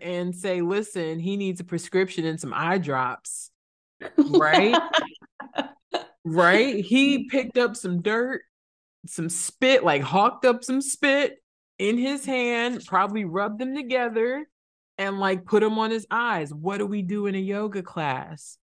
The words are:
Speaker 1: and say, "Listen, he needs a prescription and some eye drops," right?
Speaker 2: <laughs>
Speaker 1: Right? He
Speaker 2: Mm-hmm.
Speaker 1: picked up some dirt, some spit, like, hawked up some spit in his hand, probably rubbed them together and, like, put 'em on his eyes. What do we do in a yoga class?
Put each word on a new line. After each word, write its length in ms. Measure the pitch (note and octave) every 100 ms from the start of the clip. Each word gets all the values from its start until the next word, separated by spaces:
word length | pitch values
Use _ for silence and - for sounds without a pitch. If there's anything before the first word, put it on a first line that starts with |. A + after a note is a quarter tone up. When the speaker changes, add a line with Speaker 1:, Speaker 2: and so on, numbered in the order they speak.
Speaker 1:
and 340 | E3+ F3 F3+
say, 260 | F3+ G3 F3+
"Listen, 560 | E3+ G3+ G#3+ F3+ D#3+ E3
he 180 | F3+ G3+
needs 240 | G3 F3+
a 40 |
prescription 600 | F3+ E3+ - F#3 F#3 -
and 160 | D#3+ D#3+
some 140 | C#3
eye 240 | C#3+ E3 F#3+
drops," 720 | D3 C3 B2 - - - - _ _ _ _ _ - -
right? 600 | C#4+ E4+ D4+ - G#3+ E4+
Speaker 2:
<laughs> 1400 | E4+ D#4+ - - - - - - - - _ - - _
Speaker 1:
Right? 600 | E3 E3 F3 G3+ C4+ G#3
He 340 | F3+ B3+ C#4 C#4
Speaker 2:
Mm-hmm. 100 | -
Speaker 1:
picked 300 | C4+ B3+ B3
up 180 | A#3+ A3
some 260 | F#3 F3
dirt, 400 | G#3 A3+ B3 C4 - _ _ _ _ _ -
some 220 | - E3
spit, 560 | - - - B3+ C4+
like, 180 | E3+ C#3+
hawked 420 | C3 F#3 A3+ -
up 200 | B3 A#3+
some 160 | - C4+
spit 560 | C4+ - C#4+ C#4 C#4+ - _ _ _ -
in 200 | G3 A#3+
his 260 | C4 C#4+
hand, 600 | - B3+ A#3+ A#3 A#3+ A#3+ -
probably 380 | F#3 G3+ G#3+
rubbed 360 | F#3 F3+ G#3 G#3+
them 140 | B3+ C#4
together 720 | A#3+ B3+ A#3+ A3 A#3+ C#4 D4+ _ _ _ _ -
and, 220 | G3 G3
like, 240 | G3 F#3 F3+
put 160 | G#3+
'em 160 | A3 A3
on 120 | A3
his 140 | A3+ -
eyes. 420 | A3+ A#3+ F#3 C#3+
What 260 | D3+ F3 G3+
do 80 | G3+
we 160 | G#3
do 240 | F3+ G#3 G3+
in 80 | F#3+
a 20 |
yoga 440 | F#3+ G3+ G#3+ G3
class? 760 | F3 F3 D3 C3 E3 D#3 - -